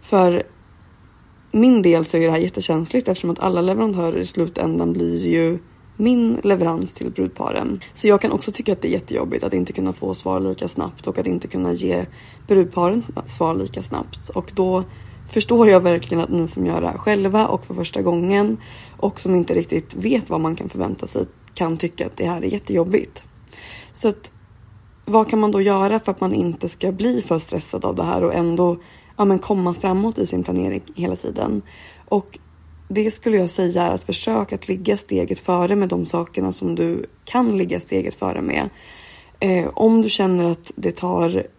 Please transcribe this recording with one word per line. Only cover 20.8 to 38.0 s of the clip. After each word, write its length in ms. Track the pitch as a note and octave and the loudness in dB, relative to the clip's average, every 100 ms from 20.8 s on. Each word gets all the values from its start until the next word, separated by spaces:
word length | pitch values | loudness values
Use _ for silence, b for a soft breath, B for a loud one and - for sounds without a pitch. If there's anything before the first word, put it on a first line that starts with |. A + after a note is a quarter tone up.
| - F#3 - | -4 -4 -4
sig 200 | - F#3 - - | -4 -4 -8 -20
kan 220 | - E3 E3 | -4 -4 -2
tycka 300 | E3 - - | -4 -6 -8
att 100 | - | -4
det 100 | E3+ | -4
här 160 | E3+ | -2
är 40 | F#2 | -4
jättejobbigt. 760 | G3+ - F3 E3+ G3+ - - - - - B B B B | -4 -2 0 2 0 -2 -12 -20 -20 -20 B B B B
Så 160 | - A3+ | -2 -2
att, 240 | G3+ - - - - - - - - | -2 -12 -18 -20 -20 -20 -20 -20 -18
vad 240 | - A3 A3 | 2 2 4
kan 100 | A3 | 2
man 140 | G#3+ | 2
då 80 | G3+ | 2
göra 400 | G3 G3 G3 A3 | 2 2 2 0
för 120 | A3 | -2
att 80 | F#3+ | -2
man 140 | F#3 | -2
inte 340 | - F3 E3 F3+ | 0 -2 -4 -6
ska 240 | - F#3 | -4 -4
bli 300 | F#3+ A3+ B3 | -2 -2 -2
för 160 | - E3 | 0 -2
stressad 460 | D#3 - - - | -2 -6 -4 -4
av 100 | F#2+ | -4
det 80 | - | -2
här 220 | E3+ F3+ | -2 0
och 100 | F3 | 0
ändå, 420 | E3+ E3+ E3+ F3+ F3 B B B - | 0 0 2 2 0 B B B 0
ja, 80 | |
men 140 | G3+ F#3+ | 2 2
komma 360 | - G3+ F3 | 2 0 0
framåt 440 | F3 G3 F#3 A3 A3 | -2 0 0 0 -2
i 80 | F#3 | -2
sin 180 | F3+ | -2
planering 380 | F3+ F3+ F#2 G2 - | -2 -2 -2 -4 -8
hela 220 | - F3 F#2 | -6 -4 -4
tiden? 460 | - - G#3 G#3+ B B B B B | -6 -4 -2 -4 B B B B B
Och 300 | G3+ - - - - - - - | -2 -2 -20 -20 -20 -20 -20 -6
det 220 | G3 G#3+ | -2 -2
skulle 260 | - A#3 G#3+ | -2 0 2
jag 140 | F3+ | 2
säga 320 | - F3+ F3 | 0 0 0
är 80 | F3 | 0
att 140 | F3+ | -2
försök 480 | - F#3 - A3 G3+ | -4 -4 -2 -2 -2
att 160 | - - | -6 -6
ligga 280 | F#2+ F#2+ G2+ | -4 0 -2
steget 440 | - F#2+ F2 F#2+ | 0 -2 -2 -4
före 360 | - F3+ F3+ G3+ | 0 0 2 2
med 120 | F#3+ | 0
de 180 | F3+ E3 | -2 -2
sakerna 460 | E3+ E3+ - F#3+ | -4 -4 -4 -4
som 220 | F#3 F3+ | -2 -4
du 320 | E3 E3+ E3+ - _ | 0 0 -2 -8 _
kan 340 | - A#3+ A#3+ G3+ | -4 0 2 2
ligga 220 | F3+ F3 | 0 -4
steget 340 | - F#2+ | -2 -2